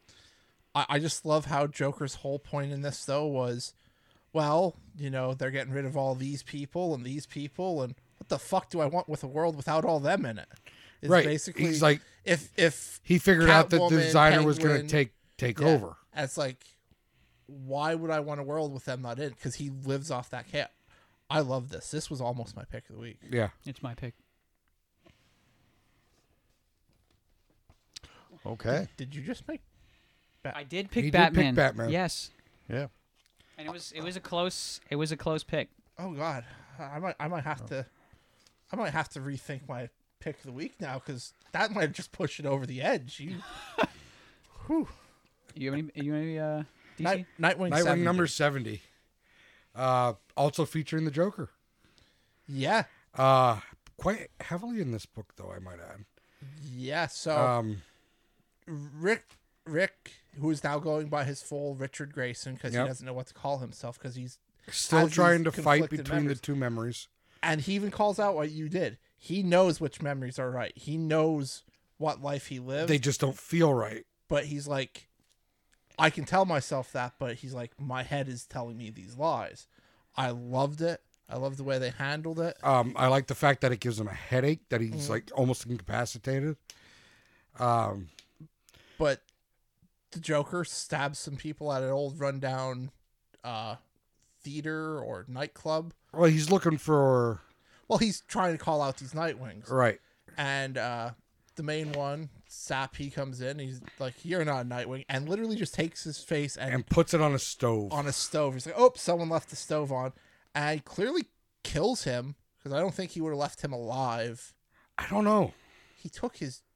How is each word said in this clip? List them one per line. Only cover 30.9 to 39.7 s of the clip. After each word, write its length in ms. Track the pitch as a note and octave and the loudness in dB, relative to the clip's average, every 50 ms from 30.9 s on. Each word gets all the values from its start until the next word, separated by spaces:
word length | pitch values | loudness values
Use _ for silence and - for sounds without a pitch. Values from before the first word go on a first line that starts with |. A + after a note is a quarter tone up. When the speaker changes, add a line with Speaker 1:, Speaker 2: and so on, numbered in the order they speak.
Speaker 3:
pick 140 | - A#3+ C#3+ | -2 0 0
Speaker 2:
He 60 | D3+ | 4
did 80 | D3 F3 | 6 6
pick 160 | E3+ D#3+ - | 6 8 6
Speaker 3:
Batman. 200 | F3 D3 C3+ B2 | 4 4 6 6
Speaker 2:
Batman. 360 | C#3 C#3 C3 G#2 A2 A#2 A#2 | 4 4 4 2 0 -2 0
Speaker 3:
Yes. 400 | D#3 F3 F#3 D#3+ - - - - _ _ _ _ _ _ _ - | 0 0 -2 -2 -4 -8 -10 -14 _ _ _ _ _ _ _ -8
Speaker 4:
Yeah. 180 | - C3 C#3+ C3 _ _ _ _ _ _ _ _ _ _ _ _ _ | -6 -6 -6 -8 _ _ _ _ _ _ _ _ _ _ _ _ _
Speaker 3:
And 100 | - D3+ | -14 -12
it 60 | D#3 | -12
was, 200 | F3 F3 - - | -12 -12 -14 -14
it 100 | - D#3 | -12 -10
was 140 | D#3+ F3 F3+ | -10 -8 -10
a 40 | F#3 | -10
close, 600 | - - F3+ E3+ F3+ F#3 - - - - - - _ - | -8 -4 -2 -2 -2 -2 -2 -6 -8 -8 -10 -12 _ -6
it 60 | C#3 | -2
was 140 | D3 D#3 D3+ | -2 -2 -2
a 60 | D#3 | -4
close 260 | C#3+ - E3 D#3 D#3 | -4 -2 -2 -2 -2
pick. 260 | - - E3+ D3+ - - _ _ _ _ _ - | -4 -4 -4 -4 -4 -4 _ _ _ _ _ -12
Speaker 1:
Oh 140 | F3+ F#3+ | -12 -10
God, 320 | D#3+ C#3 D#3 E3 C#3+ B2 A#2 - - - - - - - | -8 -6 -6 -4 -6 -6 -10 -12 -18 -20 -20 -20 -16 -14
I 200 | D#3 C3+ C#3+ D#3 | -14 -12 -10 -6
might, 160 | F#3 F#3 C#3+ - | -6 -6 -6 -6
I 80 | D3 D3+ | -6 -6
might 140 | F3 D#3+ B2+ | -4 -4 -4
have 180 | D#3 D3+ C3 A2+ | -6 -6 -8 -8
Speaker 4:
Oh. 40 | - | -8
Speaker 1:
to, 180 | C#3+ C3+ C3 - _ _ _ _ _ _ _ _ _ _ _ _ _ _ _ - | -8 -8 -8 -10 _ _ _ _ _ _ _ _ _ _ _ _ _ _ _ -10
I 40 | - | -6
might 160 | G3+ A3 D#3 | -4 -4 -2
have 160 | C#3 E3 D3 - | -2 -2 -4 -4
to 100 | - D3 | -6 -10
rethink 480 | C3 C#3+ C#3 C3 - - C#3+ B2 C#3 | -10 -8 -8 -10 -10 -10 -12 -12 -10
my 200 | B2+ | -10